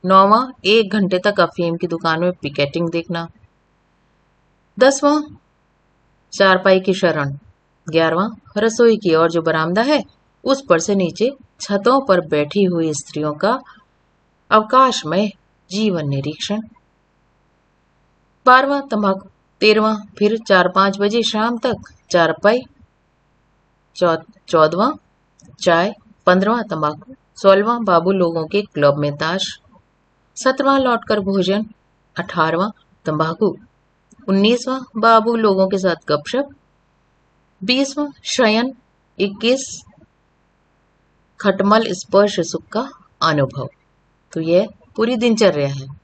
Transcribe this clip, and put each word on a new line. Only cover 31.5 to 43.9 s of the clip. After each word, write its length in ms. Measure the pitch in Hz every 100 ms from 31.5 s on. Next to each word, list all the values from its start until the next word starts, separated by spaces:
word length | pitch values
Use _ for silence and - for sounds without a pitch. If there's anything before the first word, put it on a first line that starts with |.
| 202 214 - _ _ _ -
अठारहवां, 540 | 180 175 160 165 208 - _ _ -
तंबाकू। 520 | 156 160 165 208 - _ _ _ _ _ _ -
उन्नीसवां, 540 | 196 214 240 240 262 254 226
बाबू 380 | 226 226 220 233
लोगों 320 | 220 190 190
के 100 | 196
साथ 180 | 185 165 -
गपशप। 420 | 147 - 247 285 - _ _ _ _ _ _ _ _ _ _
बीसवां, 440 | 190 254 269 294 294 -
शयन। 500 | - - 226 220 254 262 _ _ _ -
इक्कीस, 640 | 196 202 220 269 - - - _ _ _ _ _ _ _ _ _ _ _ _ _ _ _
खटमल 520 | 208 196 202 220 226
स्पर्श 480 | 180 - 196 208 196
सुख 280 | 165 165 -
का 220 | 214 269 - _ _
अनुभव। 480 | 160 147 131 131 123 _ _